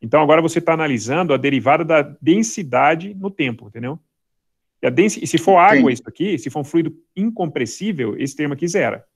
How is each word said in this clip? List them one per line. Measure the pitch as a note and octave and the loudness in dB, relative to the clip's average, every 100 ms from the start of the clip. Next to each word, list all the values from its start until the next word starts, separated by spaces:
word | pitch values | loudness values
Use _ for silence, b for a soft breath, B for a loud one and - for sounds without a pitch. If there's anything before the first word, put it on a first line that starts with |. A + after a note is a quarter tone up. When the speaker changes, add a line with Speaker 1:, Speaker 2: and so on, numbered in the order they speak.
Speaker 1:
Então, | A#2 D3 | 0 2
agora | D3 D#3+ | 4 4
você | D#3+ E3 | 2 -2
tá | E3+ | -2
analisando | D#3+ D#3 A#2+ A2 D#3 F3+ | 0 0 -4 -2 -2 0
a | C3+ | 0
derivada | C#3 C3+ C3 D#3+ | 0 0 2 2
da | E3 D#3+ | 2 0
densidade | D3 - C#3 G3 G#3+ - D3 B2 C#3+ E3 G3 | 0 -4 0 2 0 -6 -4 0 2 0 -4
no | G3 G3 | -10 -10
tempo, | G3 C3+ A2+ G#2 | -4 -6 -6 -14
entendeu? | A#2 B2 E3 _ _ _ _ _ _ _ _ | -12 -10 -12 _ _ _ _ _ _ _ _
E, | B2+ | -2
a | |
densi-, | B2+ G#3 - | 2 0 0
e | - | -4
se | D#3+ | -2
for | F3+ F#3 | 4 6
água | F#3 C#3+ C3 | 8 6 4
Speaker 2:
Sim. | |
Speaker 1:
isso | A#2+ - | 0 -8
aqui, | - F#3+ E3 | -6 -4 -4
se | - | -6
for | D#3 | -8
um | |
fluido | C#3 E3 D#3+ - _ | -4 -2 -2 -6 _
incompressível, | - A3 A3 E3+ D3 E3 - G3+ D#3+ A2 A#2+ | -6 -4 -4 -6 -4 -6 -6 -6 -4 -4 -4
esse | C#3 | -8
termo | - D3 | -6 -6
aqui | C#3+ E3+ | -4 -4
zera, | F#3+ A#2 G#2+ _ | -2 -2 -4 _